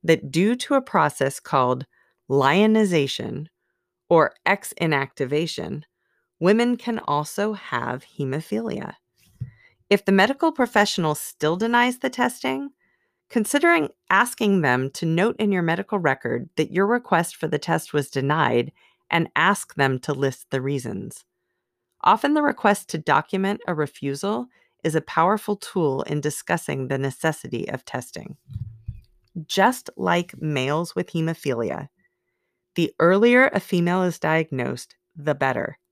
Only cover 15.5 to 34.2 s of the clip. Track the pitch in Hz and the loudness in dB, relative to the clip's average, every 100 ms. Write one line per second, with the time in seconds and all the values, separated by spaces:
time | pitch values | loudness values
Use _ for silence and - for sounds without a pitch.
15.5 | 190 165 170 196 208 160 135 120 120 127 | 0 0 -2 -2 -2 0 -2 -2 -4 -4
16.5 | - 151 170 202 240 - 175 170 - 160 | -4 -2 0 2 0 2 0 0 -6 -4
17.5 | 156 - 160 - 151 139 135 139 156 135 | -4 -2 -2 0 -4 -2 -4 0 2 2
18.5 | 120 135 _ _ _ _ 170 - - 175 | 2 -2 _ _ _ _ -2 0 2 2
19.5 | 202 - - 135 131 - 139 135 131 - | 2 -4 0 0 0 -4 -2 -2 -2 -6
20.5 | 135 131 143 120 101 - - _ _ _ | -4 -2 -4 -6 -10 -10 -16 _ _ _
21.5 | _ _ _ _ _ - 220 285 302 294 | _ _ _ _ _ 4 4 4 2 2
22.5 | - 208 202 - 160 156 143 - 190 190 | 2 2 2 -2 -6 2 2 2 -2 -2
23.5 | 202 - 156 143 - 139 139 202 226 247 | -4 -6 -4 -4 -4 -6 -4 -4 -4 -8
24.5 | _ _ _ 165 151 - - 170 208 - | _ _ _ -2 -2 -2 2 2 2 -2
25.5 | 202 - 190 156 135 - 147 143 - - | -6 -4 0 0 0 -4 -4 -4 -6 -4
26.5 | 170 - 139 127 135 135 131 160 151 - | -4 -2 -6 -4 -4 -4 -2 -4 -4 -8
27.5 | 120 82 135 - 123 - - - - _ | -8 -6 -8 -8 -12 -10 -16 -16 -18 _
28.5 | - - - - - _ _ _ 170 156 | -12 -12 -12 -16 -16 _ _ _ -14 -6
29.5 | - 208 247 - - 185 175 175 - 156 | 2 2 2 -10 -6 0 0 -2 -8 -4
30.5 | 143 131 151 170 - 175 170 160 160 143 | -2 -2 -2 -4 -6 -4 -4 -4 -4 -4
31.5 | 117 113 - 143 _ _ _ _ _ _ | -2 -4 -6 -10 _ _ _ _ _ _
32.5 | _ _ - 165 - 170 190 240 247 262 | _ _ -2 -2 2 4 6 6 6 4
33.5 | - - 180 170 185 180 165 | 0 -2 0 2 2 0 -2